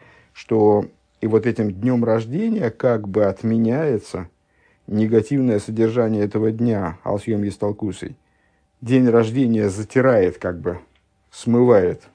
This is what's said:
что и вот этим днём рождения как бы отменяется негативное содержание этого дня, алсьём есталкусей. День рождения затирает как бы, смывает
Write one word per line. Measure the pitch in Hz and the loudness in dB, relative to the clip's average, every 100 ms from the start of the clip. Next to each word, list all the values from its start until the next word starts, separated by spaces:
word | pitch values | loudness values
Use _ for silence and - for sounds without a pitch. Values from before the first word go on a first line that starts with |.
| - _ _ | -20 _ _
что | - - 110 107 104 - _ _ - | -14 -2 2 4 4 0 _ _ -8
и | 113 | 0
вот | 110 117 | 0 0
этим | 113 107 | -2 -4
днём | 92 123 123 117 | -2 -2 0 0
рождения | 113 110 156 226 220 120 | -2 -2 -4 -4 -2 -4
как | - 127 117 101 | -2 -2 -2 -2
бы | 98 98 | 0 0
отменяется | 95 113 113 113 135 156 107 - 90 87 _ _ _ _ _ - | 0 -2 0 0 0 -2 -4 -6 -12 -12 _ _ _ _ _ -6
негативное | 107 110 113 - 139 127 104 | -2 2 2 2 0 0 0
содержание | 110 110 113 120 110 107 | -2 -2 0 0 0 0
этого | 104 107 110 | -2 -2 -2
дня, | 113 120 107 87 - | -2 -2 -2 -4 -8
алсьём | - 101 113 104 | -6 -6 -4 -4
есталкусей. | 101 - 104 104 104 87 - - _ _ _ _ _ - | -4 -4 -6 -4 -8 -8 -12 -16 _ _ _ _ _ -12
День | 117 131 123 | 0 2 4
рождения | 117 110 127 123 110 104 | 4 2 0 0 2 0
затирает | 95 107 131 131 113 90 - | -2 -4 0 4 4 2 0
как | 92 85 | -8 -6
бы, | 85 85 - _ _ _ _ | -8 -8 -12 _ _ _ _
смывает | - 120 120 123 107 90 85 - | -10 0 2 6 6 4 -2 -12